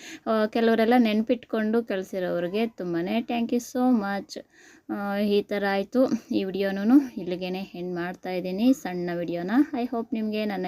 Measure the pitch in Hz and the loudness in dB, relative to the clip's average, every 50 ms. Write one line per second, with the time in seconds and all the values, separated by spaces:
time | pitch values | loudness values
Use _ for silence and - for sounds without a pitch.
0 | - - - - - - 226 220 214 214 - 240 233 226 226 226 226 220 247 254 | -6 -14 -18 -10 -4 -2 0 2 0 0 0 2 2 4 4 4 4 6 6 6
1 | 233 220 214 214 220 - 254 240 - - - 220 220 214 220 233 233 - 208 190 | 6 4 2 2 0 0 -2 -2 -2 -4 -4 -2 0 0 0 0 0 -2 -4 -4
2 | 190 - - 190 180 175 175 175 175 175 185 214 233 233 226 - 185 180 170 165 | -4 -4 -4 -4 -2 -2 -2 -2 -2 -2 -2 -2 -2 -2 -4 -6 -6 -4 -2 -2
3 | 170 185 214 226 233 - 247 240 233 226 - 240 240 - - 254 254 254 254 220 | -2 0 -2 -2 -2 -2 -2 -2 -2 0 0 -2 -2 -4 -2 0 2 4 4 4
4 | 196 196 202 196 196 - - - - _ _ - - - - - _ - - 208 | 2 0 -4 -6 -6 -10 -14 -16 -16 _ _ -20 -20 -20 -20 -20 _ -8 -6 -4
5 | 202 202 202 202 - 208 202 202 202 - 208 202 196 196 196 196 196 - - 247 | -4 -2 0 0 2 2 2 2 2 0 -2 -2 0 0 0 0 -2 0 2 2
6 | 262 - - 226 - - 233 214 196 190 185 190 196 196 196 196 202 220 247 294 | 2 4 2 -2 -4 -4 -2 -2 -2 -2 -2 -2 -2 -2 -2 0 4 6 6 6
7 | 277 247 - 220 180 175 180 175 185 180 185 190 196 - - 180 175 180 180 175 | 6 4 -2 -8 -6 -6 -6 -4 -4 -6 -6 -6 -8 -10 -10 -10 -8 -6 -6 -6
8 | 170 180 180 - - 185 185 180 180 185 185 190 226 254 269 - - 185 180 180 | -6 -6 -8 -8 -8 -6 -6 -4 -4 -4 -2 2 4 4 4 2 0 -4 -6 -4
9 | 175 175 170 170 170 160 170 170 175 185 214 262 302 294 - 247 240 240 - 233 | -4 -4 -4 -4 -4 -4 -4 -4 -4 0 2 2 2 2 0 -4 -4 -4 -4 -6
10 | 226 - - 226 220 214 214 214 214 214 202 185 185 | -4 -4 -4 -4 -4 -2 -2 -2 -2 -2 -4 -4 -4